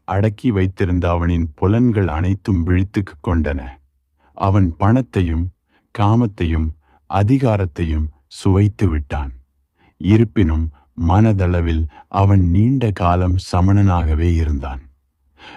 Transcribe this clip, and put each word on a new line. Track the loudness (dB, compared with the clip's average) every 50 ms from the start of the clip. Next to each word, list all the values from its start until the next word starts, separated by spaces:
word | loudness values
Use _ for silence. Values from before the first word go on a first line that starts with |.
| _
அடக்கி | -6 -2 0 0 0 -2 -2 -2 -2
வைத்திருந்த | 0 0 0 -2 -2 -2 -2 -2 0 0 0 0
அவனின் | 0 0 0 0 0 0 -2 -4 -4
புலன்கள் | -2 0 0 2 2 2 2 0 0 0 -2
அனைத்தும் | -2 -2 -2 -2 -2 -2 -2 -2 -2 0 0
விழித்துக் | 0 0 0 0 -2 -4 -4 -6 -6 -10 -10 -6 -4
கொண்டன. | -2 -2 -2 -2 -4 -6 -8 -12 -16 -20 _ _ _ _ _ _ _ _ _ _ _
அவன் | -4 -2 0 2 2 2 0 0 0
பணத்தையும் | 0 2 2 2 0 -2 -2 -2 -2 0 -2 -2 -4 -4 -8 _ _ _ _ _ _ _ -6 -2
காமத்தையும் | 0 2 2 2 0 -2 -2 -4 -4 -2 -2 -2 -2 -4 -6 -10 _ _ _ _ _ -6 -2
அதிகாரத்தையும் | 0 2 2 2 2 2 0 0 0 -2 -4 -6 -6 -4 -4 -2 -2 -4 -6 -8 _ _ _
சுவைத்து | -18 -4 0 2 2 4 2 2 0 0 -2 -2
விட்டான். | 0 -2 -4 -6 -6 -6 -6 -8 -10 -14 -20 _ _ _ _ _ _ _ _ _ _ -6
இருப்பினும் | 0 2 4 4 2 2 0 0 0 0 0 -2 -4 -4 -8 _ _ _ _ -4 -2 0
மனதளவில் | 2 4 4 2 2 0 0 0 0 0 -2 -2 -2 -2 -4 -4 -8 -14 -16 _
அவன் | -2 0 2 2 2 2 2 2
நீண்ட | 2 2 2 2 0 0 -2 -2
காலம் | -2 -2 0 0 0 2 0 0 0 -2 -4 -2
சமணனாகவே | -2 0 2 4 4 4 4 4 2 2 0 0 0 0 0 2 2
இருந்தான். | 0 0 -2 -2 -4 -6 -8 -10 -12 -14 -18 _ _ _ _ _ _ _ _ _ _ -20 -20 -20